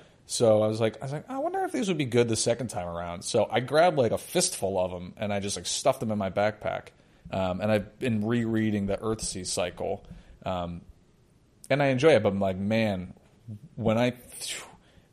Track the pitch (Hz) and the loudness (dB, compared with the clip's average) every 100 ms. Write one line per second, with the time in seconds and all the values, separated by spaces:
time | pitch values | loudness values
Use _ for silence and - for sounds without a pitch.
0 | - _ - - 117 107 107 107 113 - | -2 _ -8 2 6 6 4 2 0 -2
1 | - 147 - 269 320 381 370 294 196 160 | -8 -8 -8 -4 -2 -2 -2 -2 -2 -2
2 | 131 120 120 110 - 117 123 107 87 85 | 2 2 2 2 0 -2 -4 -6 -6 -6
3 | 87 87 - 117 101 110 127 147 180 151 | -6 -8 -2 0 2 0 2 4 4 4
4 | 113 92 - 180 - - 98 95 90 90 | 2 0 -2 -2 -2 -2 -2 0 -2 -4
5 | 90 - 104 101 98 95 87 - 143 127 | -10 -8 -4 -4 -4 -6 -6 -2 0 0
6 | 113 104 95 92 104 - 92 92 - _ | -2 -2 -2 0 0 0 -6 -6 -8 _
7 | _ _ - 95 92 92 107 107 101 - | _ _ -8 -4 -2 0 2 2 0 -6
8 | 131 110 104 120 113 110 110 104 98 98 | -2 0 0 0 2 2 2 0 0 -2
9 | 110 110 - 95 90 - 90 87 87 98 | -2 -4 -4 -8 -6 -2 -4 -4 -6 -6
10 | - - - - 95 90 87 85 - - | -10 -20 -20 -12 -6 -4 -4 -8 -14 -20
11 | _ _ _ _ _ _ - 139 139 127 | _ _ _ _ _ _ -2 2 2 6
12 | 156 123 104 98 98 92 101 113 110 95 | 6 6 4 2 0 -2 0 0 0 -2
13 | 90 - _ _ - 104 - - 113 110 | -6 -14 _ _ -18 -16 -14 -2 0 2
14 | 123 123 - - - - - - _ _ | 2 -2 -12 -12 -10 -10 -12 -20 _ _
15 | _ | _